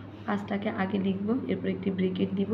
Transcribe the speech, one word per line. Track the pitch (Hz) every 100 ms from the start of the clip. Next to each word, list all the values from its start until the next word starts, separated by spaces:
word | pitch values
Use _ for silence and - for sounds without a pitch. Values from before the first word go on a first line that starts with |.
| - -
পাঁচটাকে | - 202 - 202 208
আগে | 214 190 202
লিখব, | 190 190 208 254 -
এরপর | 92 92
একটি | 180 -
ব্র্যাকেট | 180 185 - 190
দিব, | 196 196